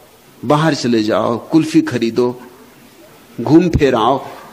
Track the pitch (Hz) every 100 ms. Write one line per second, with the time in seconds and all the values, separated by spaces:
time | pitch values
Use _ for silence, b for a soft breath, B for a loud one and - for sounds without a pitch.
0 | B - - - 120 147 160 143 123 113
1 | 107 95 113 113 - 160 156 165 156 127
2 | 113 113 123 123 - - - - - -
3 | - - - - 120 156 180 - 143 120
4 | 110 135 - B B